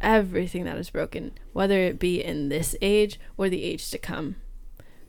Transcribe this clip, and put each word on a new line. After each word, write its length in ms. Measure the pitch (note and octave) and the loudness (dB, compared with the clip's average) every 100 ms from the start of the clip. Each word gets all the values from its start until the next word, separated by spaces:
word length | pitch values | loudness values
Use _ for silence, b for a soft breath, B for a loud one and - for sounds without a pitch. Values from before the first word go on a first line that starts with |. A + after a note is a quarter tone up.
everything 640 | A3 A3 F#3+ F3+ F3+ F3+ | 6 6 6 0 -2 -2
that 120 | F3 D#3+ | -4 -6
is 140 | F3 | -6
broken, 420 | - C#3+ - - - - | -4 -4 -4 -8 -12 -10
whether 260 | E3 G3 G3 | 0 4 6
it 220 | F3+ F3 | 4 2
be 200 | F3+ F3 | 2 2
in 260 | E3 D3+ C#3+ | 0 -2 -2
this 260 | D3 E3 - | 0 -2 0
age 380 | G3 G#3 G#3 - B - | 4 4 4 0 B -2
or 120 | G3 | 0
the 140 | F#3 | 0
age 300 | - E3 - | -2 -4 -6
to 60 | - | -6
come. 380 | - F3 D#3 - - - - - B B | -6 -6 -6 -8 -10 -12 -14 -16 B B